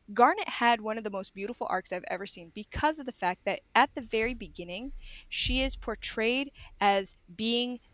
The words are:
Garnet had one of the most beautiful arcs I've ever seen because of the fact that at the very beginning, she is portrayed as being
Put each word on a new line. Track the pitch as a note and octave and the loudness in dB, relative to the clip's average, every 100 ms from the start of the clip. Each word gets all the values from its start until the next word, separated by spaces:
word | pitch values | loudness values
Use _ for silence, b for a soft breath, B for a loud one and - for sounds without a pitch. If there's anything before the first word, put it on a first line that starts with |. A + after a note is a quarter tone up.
| - | -4
Garnet | G3+ B3 - - | 6 6 6 -2
had | - A#3+ A#3 | 2 4 4
one | G#3+ A3 | 0 -6
of | |
the | G#3+ | -6
most | G3 G3+ | -6 -8
beautiful | F#3+ G3+ A#3+ - | -8 -8 -6 -2
arcs | F#3 - | -2 -2
I've | F3+ - | -6 -4
ever | F#3 G3 | -6 -6
seen | - E3+ | -12 -14
because | G3+ G#3 - D4+ D#4 | -14 -10 0 0 0
of | B3+ | -4
the | |
fact | - F3+ F3+ | -4 -2 -2
that | - F#3 - | -2 -4 2
at | - C#4+ | 4 4
the | - | 2
very | A#3 A3 A3+ | -4 -2 -2
beginning, | A#3+ - - F3 F#3 C4 b b b b | -4 -10 -12 -10 -10 -10 b b b b
she | - - B3+ | -4 0 2
is | C4 - | 0 -2
portrayed | - G#3+ - - A3 B3+ C#4 b b - | -6 -6 -6 -2 0 0 -2 b b 2
as | G3+ G3 F#3+ - - F3 | 4 4 2 -8 -16 -4
being | A3 A#3+ B3 B3 _ | 0 2 0 -6 _